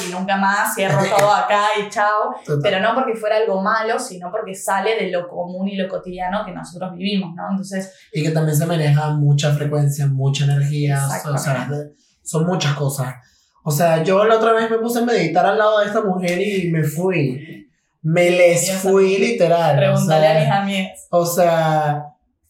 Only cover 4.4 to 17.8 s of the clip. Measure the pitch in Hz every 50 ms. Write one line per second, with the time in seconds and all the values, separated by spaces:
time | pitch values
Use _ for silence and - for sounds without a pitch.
4.4 | - 190 190 - - 208 196 190 196 220 226 208 190 185 180 175 175 - - 180
5.4 | 175 180 180 185 196 202 196 190 175 - - - - 185 180 180 180 180 196 -
6.4 | - 185 170 - - - 175 175 185 175 175 175 190 208 202 190 170 165 170 180
7.4 | 180 185 196 190 190 - 196 185 - - - - - _ - 156 156 156 156 156
8.4 | 160 151 143 151 170 175 170 160 151 147 147 151 151 151 151 147 143 143 143 143
9.4 | 156 147 143 - 147 147 151 147 147 143 - 147 139 139 135 131 135 139 139 -
10.4 | 143 143 143 143 143 143 147 147 147 143 139 139 139 139 - - - 151 143 139
11.4 | - 147 131 123 127 135 147 147 147 - - _ _ _ _ _ _ - 165 160
12.4 | 165 180 185 160 147 143 143 147 143 127 - - 127 131 - - _ _ _ _
13.4 | _ _ _ _ _ 160 143 160 170 165 160 160 - 190 190 196 214 226 226 220
14.4 | 226 226 226 226 226 226 226 226 226 233 233 240 240 240 226 190 165 160 165 180
15.4 | 180 196 202 214 214 214 214 208 208 208 208 220 214 190 180 185 180 175 175 175
16.4 | 196 208 196 190 170 165 165 160 147 147 - 165 180 190 180 156 139 123 - 147
17.4 | - - - - - _ _ _